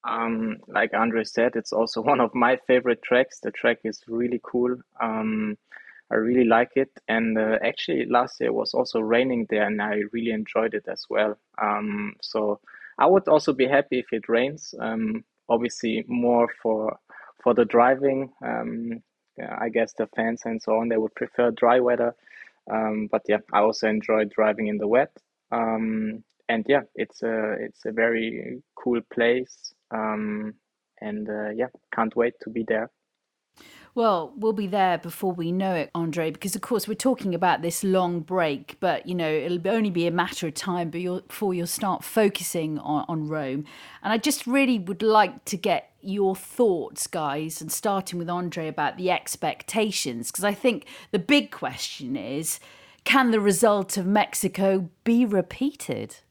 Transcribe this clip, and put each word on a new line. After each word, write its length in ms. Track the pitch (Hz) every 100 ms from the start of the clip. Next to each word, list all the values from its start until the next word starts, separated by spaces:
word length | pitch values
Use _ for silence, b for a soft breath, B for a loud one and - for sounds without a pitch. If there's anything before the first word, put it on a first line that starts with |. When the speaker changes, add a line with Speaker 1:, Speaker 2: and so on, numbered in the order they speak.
| 120
Speaker 1:
Um, 500 | 113 117 113 113 104 -
like 260 | 104 113
Andre 300 | 107 117 113
said, 320 | 110 - 117 117
it's 180 | -
also 280 | - 113 -
<laughs> 100 | 117
one 80 | 135
of 120 | 117
my 240 | 123 120 127 -
favorite 340 | 127 120 113
tracks. 380 | - 123 131 -
The 120 | 113
track 280 | - 120 117
is 180 | 113 104 -
really 320 | 113 120 120
cool. 340 | - 123 123 123 _ -
Um, 560 | 113 220 220 214 214 214 B B B B _
I 60 | 113
really 300 | 110 123 117
like 260 | 113 120 -
it. 140 | 135 - -
And, 300 | 113 113 110
uh, 200 | 110 110
actually 440 | 117 - - 147 123
last 340 | 120 123 -
year 140 | 123
was 200 | 113 113
also 280 | 123 127 117
raining 460 | 110 117 131 120 107
there, 180 | 107 104
and 140 | 107
I 220 | 107 104 104
really 180 | 117 117
enjoyed 420 | 107 107 113 113
it 140 | 107 -
as 180 | 95 -
well. 280 | 107 107 104 _ -
Um, 540 | 107 104 104 104 104 -
so 400 | - 113 107 104 B B B -
I 100 | 151
would 200 | 190 -
also 240 | 151 -
be 160 | 135 127
happy 320 | 139 143 127
if 140 | -
it 160 | 113 -
rains, 440 | 117 131 151 - 117
um, 460 | 113 110 110 110 - _ -
obviously 560 | 117 120 - 117 113 117
more 400 | 123 120 120 117 -
for, 360 | 113 110 110 - _ B B _
for 100 | 123
the 120 | 117 113
driving. 680 | 120 123 135 139 135 135 _
Um, 600 | 123 117 117 117 117 117 _ _ _ -
yeah, 220 | 113 -
I 100 | 117
guess 240 | 113 113
the 120 | - 110 -
fans 280 | 113 117 117
and 160 | 113
so 160 | - 110
on, 120 | 117
they 80 | 113
would 180 | 110 -
prefer 340 | 120 - 120
dry 300 | 113 120 123
weather. 340 | 123 120 120 - B B B B -
Um, 400 | 110 110 107 107
but 120 | 110 -
yeah, 120 | 107 -
I 100 | 104
also 260 | 110 113 110
enjoy 380 | 107 107 110 107
driving 420 | - 110 107 107
in 100 | 107
the 100 | 107
wet. 240 | 120 151 _ _ _ _
Um, 720 | 117 113 113 110 110 110 113 _ _ -
and 160 | 233 208
yeah, 140 | 139 -
it's 300 | - 107 -
a, 300 | 113 110 107
it's 300 | 104 113 _ 123
a 60 |
very 680 | 110 117 117 113 120 120 123 _ -
cool 260 | 123 120 -
place. 640 | - 117 123 127 - - _ _
Um, 640 | 220 220 214 214 208 - - _ _ _ _
and, 260 | 110 107 107
uh, 220 | 107 107
yeah, 200 | 110 127 - _ -
can't 200 | 113 113
wait 200 | 120 _
to 100 | -
be 120 | 117 110
there. 240 | 110 127 _ _ _ _ _ _ _ B B B -
Speaker 2:
Well, 380 | 226 180 151 262
we'll 180 | 220
be 120 | 214 202
there 320 | 196 185 170
before 360 | 170 - 196
we 180 | 175 165
know 240 | 180 190 175
it, 160 | 143
Andre, 380 | 170 165 170 160
because, 240 | 151 196 196
of 60 |
course, 260 | - 220 208
we're 80 | 214
talking 400 | 262 262 196 170
about 260 | 180 156
this 220 | 170 -
long 380 | 196 190 175 175
break, 560 | 156 185 160 139 - -
but, 260 | 185 147 -
you 80 |
know, 160 | 180 160
it'll 380 | 156 143 175 180
only 240 | 226 214
be 160 | 175 170
a 40 |
matter 360 | 170 170 - 165
of 80 | 143
time 340 | 185 180 170
be-, 300 | 170 180 180 _
before 260 | - 208
you'll 140 | 180 170
start 360 | - 202 180
focusing 760 | - - 202 - 170 175 156 151
on, 260 | - 147 -
on 200 | 160 151
Rome. 380 | 156 139 139 147 B B B
And 100 | 202
I 60 | 220
just 300 | 302 - -
really 320 | 269 269 233
would 240 | 180 185
like 420 | 220 214 190 - -
to 120 | 185
get 340 | 208 160 - _
your 340 | 196 202 190 190
thoughts, 720 | - - 233 170 117 - -
guys, 560 | 175 147 143 156 -
and 100 | 160
starting 460 | - 220 196 190 175
with 140 | 170
Andre 360 | 175 180 170 160
about 300 | 151 147 -
the 140 | 180
expectations, 1200 | 175 - - 160 - - 226 214 - - 117 117
'cause 120 | -
I 120 | 202 196
think 320 | 262 214 - B B
the 80 | 196
big 320 | 170 294 -
question 640 | - 143 127 - - 131 135
is, 440 | 104 139 160 - B B B B
can 260 | - 269 254
the 100 | 220
result 560 | 202 175 226 202 190 202
of 120 | 185
Mexico 840 | 208 - - 196 - 196 190 170 _
be 200 | 233 233
repeated? 920 | 247 202 180 - 277 - - 113 107 - _